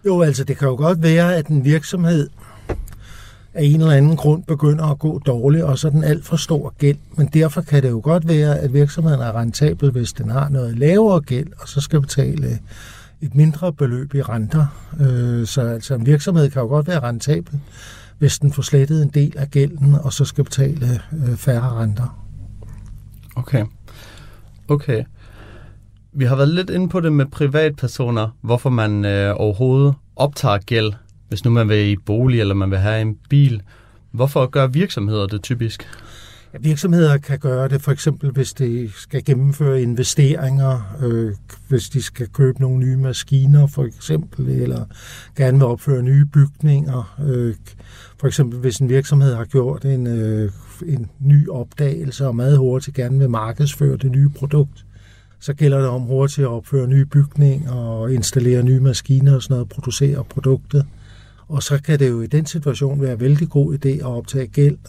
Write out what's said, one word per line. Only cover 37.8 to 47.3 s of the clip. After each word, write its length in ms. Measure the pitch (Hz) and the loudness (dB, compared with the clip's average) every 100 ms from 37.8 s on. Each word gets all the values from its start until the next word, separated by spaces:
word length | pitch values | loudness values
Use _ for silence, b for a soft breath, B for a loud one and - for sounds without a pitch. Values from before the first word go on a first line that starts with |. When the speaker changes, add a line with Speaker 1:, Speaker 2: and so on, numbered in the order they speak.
Speaker 1:
for 100 | - | -2
eksempel 380 | 135 156 139 143 | -2 -2 -2 -4
hvis 220 | 131 127 | -2 -4
de 380 | - 127 117 117 - | -4 -4 -4 -8 -12
skal 280 | - 135 | -8 -6
gennemføre 580 | 131 123 139 139 143 131 | 0 2 2 2 0 0
investeringer, 1120 | 120 120 127 - 139 151 131 135 135 127 98 - | 0 -2 -2 2 2 2 -2 0 0 -2 -6 -6
øh, 320 | 123 117 113 101 - - - | -2 -2 -4 -8 -14 -20 -2
hvis 200 | 131 - | -2 -2
de 140 | 135 | -6
skal 260 | - - 123 | -6 -10 -8
købe 320 | - 131 - | 2 2 2
nogle 180 | 131 127 | -2 0
nye 180 | 127 131 | 0 0
maskiner, 720 | 131 120 - 135 135 147 139 | -2 -6 -2 2 6 6 4
for 180 | 139 | 0
eksempel, 640 | 127 - - 156 165 - 131 | -6 -8 -4 -4 -4 -8 -4
eller 360 | 131 123 123 107 B B B B - | -2 -4 -6 -10 B B B B -2
gerne 220 | 131 135 | 2 4
vil 80 | 131 | 2
opføre 360 | 120 - 131 | 0 -2 -2
nye 220 | 123 139 | 4 4
bygninger. 960 | 143 147 143 - 151 143 147 127 104 - | 4 4 2 2 0 2 0 -6 -8 -6
Øh, 280 | 143 | -2